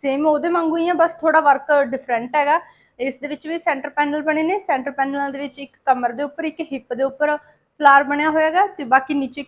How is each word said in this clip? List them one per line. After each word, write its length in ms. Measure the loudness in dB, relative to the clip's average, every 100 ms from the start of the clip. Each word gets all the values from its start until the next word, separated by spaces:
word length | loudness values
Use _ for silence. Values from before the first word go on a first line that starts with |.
ਸੇਮ 220 | -4 -2 0
ਉਹਦੇ 220 | 0 0
ਵਾਂਗੂ 280 | 0 0 0
ਹੀ 120 | 0
ਆ, 60 |
ਬਸ 200 | 2 0
ਥੋੜਾ 260 | 0 2 4
ਵਰਕ 320 | 4 2 2 2
ਡਿਫਰੈਂਟ 500 | 2 -4 -4 -4 -2 0
ਹੈਗਾ। 240 | 2 0 -2 _ _ -8
ਇਸ 200 | -6 -6
ਦੇ 100 | -8
ਵਿੱਚ 180 | -10 -8
ਵੀ 120 | -4
ਸੈਂਟਰ 300 | -2 -2 -4
ਪੈਨਲ 320 | -2 -2 -2
ਬਣੇ 200 | -2 0
ਨੇ। 160 | 0 -2
ਸੈਂਟਰ 300 | -2 -4 -4
ਪੈਨਲ 420 | -4 -4 -4 -6
ਦੇ 60 | -6
ਵਿੱਚ 200 | -10 -12
ਇੱਕ 180 | -18 _
ਕਮਰ 280 | 0 0 0
ਦੇ 100 | -4
ਉੱਪਰ, 220 | -6 -6
ਇੱਕ 160 | -6 -6
ਹਿੱਪ 300 | -8 -10 -8
ਦੇ 80 | -4
ਉੱਪਰ 340 | -4 -2 -2 -2
ਫਲਾਰ 680 | -6 _ _ 2 6 6
ਬਣਿਆ 260 | 6 0 0
ਹੋਇਆ 160 | 2 2
ਹੈਗਾ, 200 | 2 0
ਤੇ 160 | -2 2
ਬਾਕੀ 280 | 2 2
ਨੀਚੇ 300 | -4 -4 -8